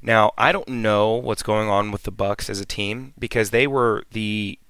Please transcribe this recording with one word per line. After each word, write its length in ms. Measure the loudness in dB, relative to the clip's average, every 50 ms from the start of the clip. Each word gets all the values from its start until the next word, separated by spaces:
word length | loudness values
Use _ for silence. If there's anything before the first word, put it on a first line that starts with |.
Now, 320 | -2 2 4 4 4 4 2
I 160 | 2 2 2
don't 160 | 2 0 -4 -6
know 440 | -6 -2 0 2 4 4 4 2
what's 300 | 2 0 -2 -4 -4 -4
going 260 | -2 0 0 0 2 2
on 220 | 2 2 0 0
with 120 | -4 -6
the 80 | -6 -8
Bucks 400 | -4 -2 -2 -2 -2 -4 -4 -6
as 100 | -6 -6
a 60 | -6
team 480 | -6 -6 -4 -4 -4 -4 -8 -10 -14 -12 -10
because 320 | -8 -2 0 0 0 2
they 160 | 4 2 2
were 380 | 4 2 2 2 2 2 0 -4 -8
the, 480 | -8 -6 -4 -2 -2 -2 -4 -4 -8 -10 -16